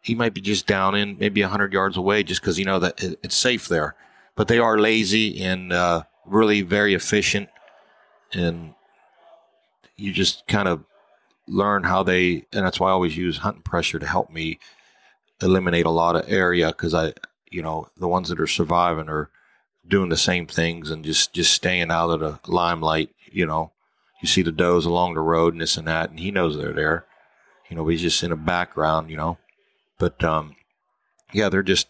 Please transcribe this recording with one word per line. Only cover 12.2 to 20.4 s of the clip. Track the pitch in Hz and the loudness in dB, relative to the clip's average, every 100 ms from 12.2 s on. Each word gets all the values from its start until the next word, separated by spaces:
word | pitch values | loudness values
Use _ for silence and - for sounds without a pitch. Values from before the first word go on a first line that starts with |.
| 90 82 - | 2 0 -4
and | - | -2
that's | 92 - | -2 0
why | 92 | 0
I | |
always | 95 87 80 | 2 0 -2
use | 90 80 | -4 -2
hunting | 101 - | -6 -6
pressure | - 87 82 82 | -4 -2 -2 -4
to | 71 | -4
help | 90 - | -4 -4
me | 82 80 80 - _ _ _ _ _ _ _ | -6 -6 -8 -16 _ _ _ _ _ _ _
eliminate | 92 92 92 85 82 | 2 4 4 2 4
a | |
lot | 82 85 85 | 4 4 2
of | - | 2
area, | 98 90 87 80 | 2 2 2 0
'cause | - 82 | 0 -2
I, | 82 80 - - _ _ | 0 0 -6 -20 _ _
you | 90 | -10
know, | 80 80 73 _ | -6 -8 -10 _
the | 90 | -2
ones | 90 85 | -2 -2
that | 85 | -4
are | 80 | -2
surviving | - 82 87 87 80 78 | -2 0 2 2 0 -4
are | 78 73 _ _ _ _ _ 85 | -6 -6 _ _ _ _ _ -2
doing | 98 92 | 0 2
the | 80 | 0
same | - 90 | 0 0